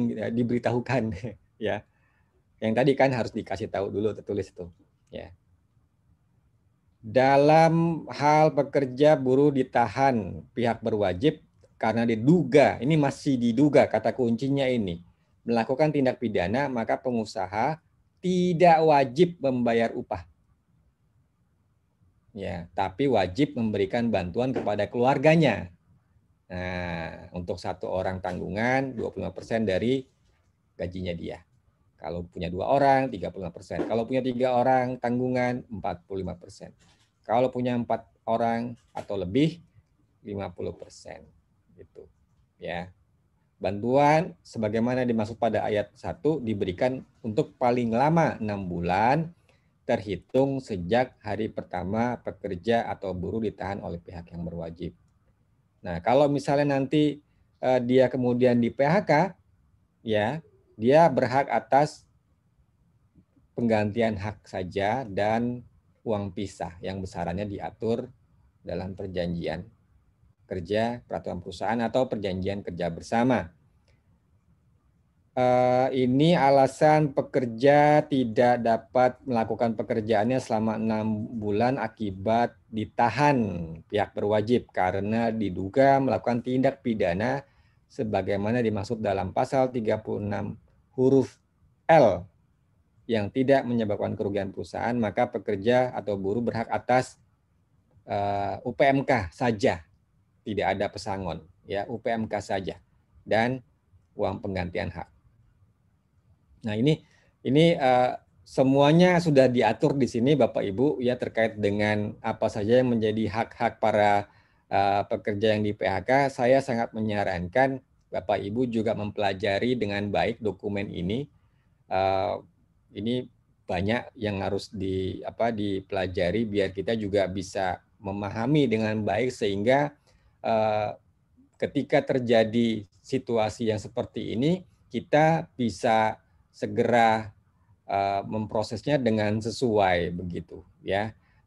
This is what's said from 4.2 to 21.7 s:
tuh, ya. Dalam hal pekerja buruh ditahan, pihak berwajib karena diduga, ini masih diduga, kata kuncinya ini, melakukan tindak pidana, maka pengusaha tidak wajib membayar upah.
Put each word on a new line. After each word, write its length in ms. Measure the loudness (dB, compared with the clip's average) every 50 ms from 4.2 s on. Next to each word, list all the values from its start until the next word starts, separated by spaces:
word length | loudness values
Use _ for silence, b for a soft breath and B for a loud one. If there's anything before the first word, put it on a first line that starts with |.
| -8 -6 -6 -6 -6 -8 _
tuh, 160 | -16 -16 -16 -18 _ _ _ _ _ _ _
ya. 240 | -16 -16 -16 -16 -20 _ _ _ _ _ _ _ _ _ _ _ _ _ _ _ _ _ _ _ _ _ _ _ _ _ _ _ _ _ _ _ _ _
Dalam 1040 | -8 -2 2 2 4 6 6 6 6 8 8 8 8 6 6 4 2 2 0 -4 -6
hal 480 | -10 -4 0 2 4 6 6 6 4 4
pekerja 640 | 2 -2 0 0 0 0 0 2 4 6 6 6 6
buruh 320 | 4 2 4 4 4 4
ditahan, 960 | 4 2 0 0 2 2 2 2 2 2 2 2 2 2 -2 -4 -8 -12 -14 -10 -4
pihak 240 | -2 0 0 0 -2
berwajib 640 | -2 -2 0 0 0 0 0 0 0 0 0 -2 _ _ _ _ _ _ _
karena 320 | -2 0 0 2 2 0
diduga, 720 | 0 0 2 4 4 4 4 4 4 6 6 6 6 4 0
ini 160 | 0 0 2
masih 400 | 2 2 0 -2 -4 -2 -2 0
diduga, 560 | 2 2 2 2 4 4 4 6 6 4 4
kata 240 | 2 0 -2 -2 -2
kuncinya 480 | 0 0 0 0 -2 -2 -2 -2 0 0 0
ini, 320 | 0 0 -2 -4 -6 -8 -12 _ _ _ _ _ _ _
melakukan 480 | -4 -2 -2 0 0 0 0 0 0 0
tindak 320 | 2 2 0 0 0 -2
pidana, 480 | -2 -2 0 0 0 0 0 -2 -2 -2
maka 240 | -4 -4 -4 -4 -4 -4
pengusaha 800 | -4 -4 -4 -4 -4 -6 -6 -8 -8 -4 -2 -2 -2 -2 -2 -6 _ _ _ _ _ _ _ _
tidak 560 | -4 -2 0 0 0 0 4 6 8 8 8 8 6
wajib 560 | 6 6 6 4 2 4 4 2 2 2 0
membayar 480 | -2 0 0 0 2 2 2 2 2 0
upah. 320 | -2 -6 -8 -8 -8 -10 -10 -14 _ _ _ _ _ _ _ _ _ _ _ _ _ _ _ _ _ _ _ _ _ _ _ _ _ _ _ _